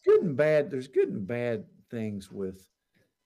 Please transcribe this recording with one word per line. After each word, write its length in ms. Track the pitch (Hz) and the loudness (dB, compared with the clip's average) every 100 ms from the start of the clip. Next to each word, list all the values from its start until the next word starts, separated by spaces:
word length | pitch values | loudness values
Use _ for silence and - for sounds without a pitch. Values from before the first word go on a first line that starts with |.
good 180 | 381 427 | 4 4
and 140 | 180 127 | 4 2
bad, 340 | 156 151 117 | 4 4 2
there's 200 | 131 131 | -4 -2
good 180 | 359 196 | 0 0
and 180 | 123 95 | -4 -6
bad 380 | 120 120 110 - _ _ | -4 -2 -4 -8 _ _
things 400 | 117 110 101 - | -8 -6 -8 -10
with, 380 | 98 95 92 _ _ _ _ _ _ | -10 -10 -10 _ _ _ _ _ _